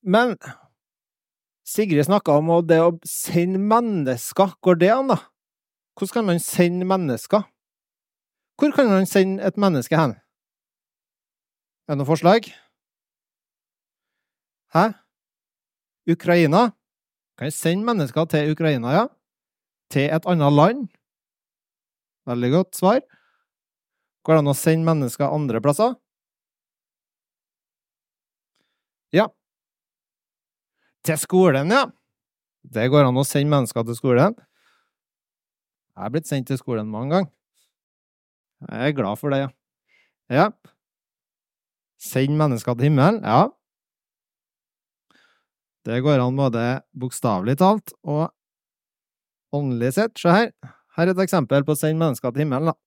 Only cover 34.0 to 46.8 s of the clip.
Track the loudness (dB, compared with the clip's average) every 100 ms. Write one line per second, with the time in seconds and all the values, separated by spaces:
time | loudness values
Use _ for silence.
34 | 0 2 2 0 _ _ _ _ _ _
35 | _ _ _ _ _ _ _ _ _ -14
36 | -8 -8 -6 -8 -6 -8 -6 -8 -6 -8
37 | -2 -2 -2 _ _ _ _ _ _ _
38 | _ _ _ _ _ _ -16 -4 -4 -2
39 | -4 -4 -4 -2 -4 _ _ _ _ _
40 | _ _ _ 0 0 -2 _ _ _ _
41 | _ _ _ _ _ _ _ _ _ _
42 | -6 -2 -2 0 0 -2 -4 -2 2 4
43 | 2 2 2 2 2 _ _ _ _ _
44 | _ _ _ _ _ _ _ _ _ _
45 | _ _ _ _ _ _ _ _ -6 -2
46 | 0 0 0 0 -2 0 -4 -4